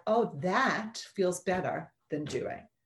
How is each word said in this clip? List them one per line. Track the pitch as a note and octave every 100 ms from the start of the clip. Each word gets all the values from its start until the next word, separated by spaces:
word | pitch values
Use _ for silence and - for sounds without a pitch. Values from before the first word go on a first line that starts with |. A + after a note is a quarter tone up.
| -
"Oh, | A3+ F#3 D3
that | F3+ A3 B3+ D#3 A3 - -
feels | - F3+ F3+
better | - F#3 C#3 C#3 E3 _ -
than | D3+
doing." | D3 - - - - _